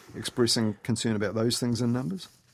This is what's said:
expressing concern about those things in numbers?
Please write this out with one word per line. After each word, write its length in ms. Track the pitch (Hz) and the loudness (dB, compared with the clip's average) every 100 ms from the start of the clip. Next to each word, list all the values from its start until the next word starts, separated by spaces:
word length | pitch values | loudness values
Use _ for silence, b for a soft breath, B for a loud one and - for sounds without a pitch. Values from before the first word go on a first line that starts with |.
| B - | B -10
expressing 600 | 110 - 117 - 110 104 | -6 2 2 4 0 -2
concern 320 | - 113 120 107 | -2 -2 0 0
about 180 | 101 | 0
those 240 | 107 113 117 | 0 0 0
things 240 | 123 117 | 0 0
in 100 | 120 | 0
numbers? 360 | 120 143 185 - - _ | 0 -2 -6 -10 -20 _